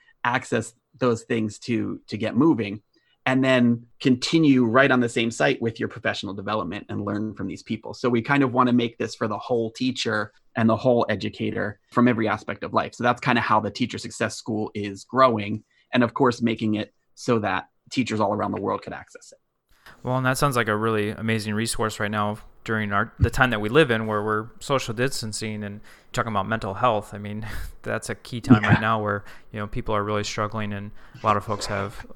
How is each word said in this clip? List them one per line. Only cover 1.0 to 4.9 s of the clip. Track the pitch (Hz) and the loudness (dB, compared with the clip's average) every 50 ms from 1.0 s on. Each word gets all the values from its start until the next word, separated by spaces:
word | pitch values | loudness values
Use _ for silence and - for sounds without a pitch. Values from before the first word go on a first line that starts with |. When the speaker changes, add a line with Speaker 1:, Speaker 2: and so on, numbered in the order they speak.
| 131 123 113 113 | 0 0 0 0
Speaker 1:
things | - - 123 113 110 104 - - | -2 -4 -2 -2 -2 -4 -6 -10
to, | - - 117 110 104 101 95 - _ - | -6 -4 -2 -2 -2 -4 -6 -10 _ -10
to | - 101 | -8 -4
get | 107 107 - | -4 0 2
moving, | 117 147 165 139 110 104 101 101 110 _ _ _ _ _ _ _ _ - | 4 4 4 4 2 0 -6 -6 -10 _ _ _ _ _ _ _ _ -2
and | 131 131 131 | 0 2 4
then | 135 131 131 127 120 120 120 117 - _ _ - | 4 4 6 6 6 4 4 2 -2 _ _ 0
continue | - 135 127 123 - - 165 165 156 143 135 127 123 | 2 4 4 4 2 2 4 6 6 8 6 6 6
right | 110 110 110 117 131 | 6 6 6 6 6